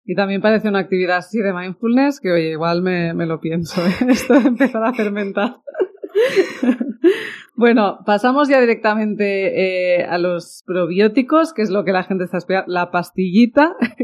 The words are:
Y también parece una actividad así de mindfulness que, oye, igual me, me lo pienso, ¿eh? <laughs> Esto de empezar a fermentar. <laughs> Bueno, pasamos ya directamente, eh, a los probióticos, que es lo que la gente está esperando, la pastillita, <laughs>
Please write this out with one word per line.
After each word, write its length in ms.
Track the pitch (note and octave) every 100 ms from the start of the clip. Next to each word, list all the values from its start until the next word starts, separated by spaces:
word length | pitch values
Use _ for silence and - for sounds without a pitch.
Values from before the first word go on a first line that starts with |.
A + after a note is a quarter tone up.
| -
Y 80 |
también 260 | F3+ G3 G3
parece 280 | G#3+ G#3+ G#3+
una 100 | G3
actividad 400 | F#3+ F#3+ F3+ F3+
así 220 | F3 A3+
de 120 | G3
mindfulness 680 | F3+ F#3 F3 A3+ B3 C#4+ C#4
que, 100 | F#3
oye, 220 | E3+ D#3+
igual 280 | D#3 E3+ F3
me, 320 | F#3 F3 E3+
me 140 | E3+ E3
lo 120 | D#3+
pienso, 420 | D#3+ E3+ E3 F#3
¿eh? 80 | F3
<laughs> 180 | F#3 B3
Esto 240 | C4+ - C#4+
de 80 | A3+
empezar 340 | A#3+ C4 A3+
a 120 | A3+
fermentar. 640 | B3 G#3 G#3 G3 G3 A3 -
<laughs> 1160 | - - F#4 - - G4+ B4+ G4 - - B3 - C4+ - E4+ A4+ A4 - - -
Bueno, 420 | A#3 A#3 G3 -
pasamos 440 | - G#3 B3 C4+ C#4+
ya 120 | C4+
directamente, 1400 | A#3 A3 A3 G#3+ G#3+ G#3 G3+ G3 F#3+ - F#3+ F#3 F3+ F3
eh, 40 |
a 140 | - F3
los 440 | F3+ E3+ - - -
probióticos, 880 | F3+ E3 F3+ G#3+ G#3+ B3+ D#4 D#4+
que 80 | -
es 80 | G#3+
lo 140 | G3+
que 80 | E3+
la 100 | F#3+
gente 220 | F3+ F#3+
está 120 | F3+ F3+
esperando, 340 | - F#3+ F3+
la 180 | F3+ F3
pastillita, 840 | F3 E3+ - F#3 G3 A#3+ C#4+ D#4+ -
<laughs> 160 | A#3 -